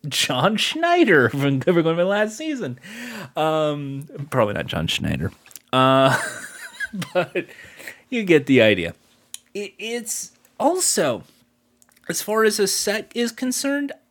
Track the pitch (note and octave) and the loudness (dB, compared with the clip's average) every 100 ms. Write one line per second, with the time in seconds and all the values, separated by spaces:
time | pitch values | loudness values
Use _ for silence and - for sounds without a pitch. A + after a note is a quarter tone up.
0 | D3+ - - B2+ E3 G#3+ - D#4 E4+ F4 | -6 -4 -2 2 2 2 -2 -2 0 4
1 | C#4 D#3+ A#2+ C#3 C#3 C3+ C3 E3+ E3 E3 | 6 6 6 2 0 0 2 2 2 0
2 | F3+ G3+ G#3+ G#3+ D#4 C#4 D#3+ B2 F#3+ A3+ | 0 0 -2 -4 -8 -6 -8 -10 -14 -16
3 | A#3+ A3+ D#3+ - D#3 D#3 D3+ D3 C#3 C#3 | -14 -14 -10 -2 0 0 -2 -4 -8 -10
4 | D3+ C4+ C#3+ C3 G#2+ G#2 - - E2 - | -12 -14 -4 0 0 0 -6 -4 -4 -4
5 | - - - - _ - _ B2+ C3 C3+ | -4 -4 -6 -8 _ -20 _ 2 4 6
6 | C3+ C3 - - - - - - - G#3 | 4 2 -4 -12 -16 -18 -20 -10 -10 -8
7 | - F3+ E3 F#3 - - - - - - | -4 -2 -2 -4 -8 -16 -20 -20 -20 -20
8 | _ B3 G3+ D#3 C3 C3 A2 G2 E2 - | _ -6 4 4 6 6 6 4 -2 -8
9 | _ _ _ - _ G4+ G4+ _ A3+ A#3+ | _ _ _ -20 _ -10 -10 _ -8 -8
10 | A3+ - - _ _ _ C4 F#4 F4+ - | -8 -10 -10 _ _ _ 0 2 0 2
11 | D3+ G#2+ - _ _ _ _ _ _ _ | 0 -2 -8 _ _ _ _ _ _ _
12 | - E3+ - A3 A3 G#3+ G3 - - G#3 | -8 -8 -2 2 2 2 -2 -2 -2 -4
13 | - A#3 A#3 A#3 B3+ B3+ C#4 C#4+ C#4+ - | -6 -4 -4 -4 -6 -4 -4 -4 -6 -10
14 | _ | _